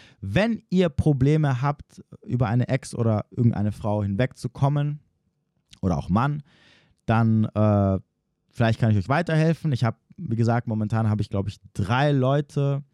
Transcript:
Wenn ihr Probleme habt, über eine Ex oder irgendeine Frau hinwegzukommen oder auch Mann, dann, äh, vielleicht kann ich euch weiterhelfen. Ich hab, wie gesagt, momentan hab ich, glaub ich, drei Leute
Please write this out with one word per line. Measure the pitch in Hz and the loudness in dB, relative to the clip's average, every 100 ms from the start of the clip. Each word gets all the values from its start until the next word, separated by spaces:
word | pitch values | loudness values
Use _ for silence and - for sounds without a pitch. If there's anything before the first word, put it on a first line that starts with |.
| - _ | -20 _
Wenn | 98 110 226 220 - | -4 0 0 -2 -2
ihr | 180 175 | 0 2
Probleme | - 156 139 139 156 147 127 | 2 0 2 2 2 2 0
habt, | 139 147 - - - - | -2 -4 -10 -20 -20 -20
über | - 120 117 | -6 -2 0
eine | 120 - | 0 0
Ex | 131 - | -2 -4
oder | 117 113 107 - | -4 0 -2 -4
irgendeine | - 117 92 104 | 0 0 2 -2
Frau | - 107 104 | -4 -4 -4
hinwegzukommen | 101 98 127 - 123 - 143 147 147 147 - _ _ _ _ _ _ - | -2 -2 -4 -4 -12 -2 -2 0 -4 -6 -14 _ _ _ _ _ _ -6
oder | 95 76 | -4 -2
auch | - | 0
Mann, | 98 139 147 - _ _ _ _ _ | 0 0 -4 -10 _ _ _ _ _
dann, | - 113 113 110 107 | 0 2 4 2 2
äh, | 104 107 104 98 95 - _ _ _ _ | 2 2 4 2 0 -6 _ _ _ _
vielleicht | - 113 113 | -2 0 2
kann | 117 | 2
ich | 104 | 2
euch | 92 | 2
weiterhelfen. | 143 170 156 160 160 160 | -2 0 2 2 0 -2
Ich | 131 | -2
hab, | 117 - _ - | -2 -4 _ -14
wie | 170 113 | -6 0
gesagt, | 117 120 120 | 0 0 -2
momentan | 107 107 113 110 | -4 -2 0 0
hab | 107 | 0
ich, | 104 | -2
glaub | 98 98 | -4 -4
ich, | - - | -8 -10
drei | - 92 123 147 | -6 -2 0 2
Leute | 139 127 143 147 143 139 139 139 | 2 2 0 -2 -2 -2 -2 -8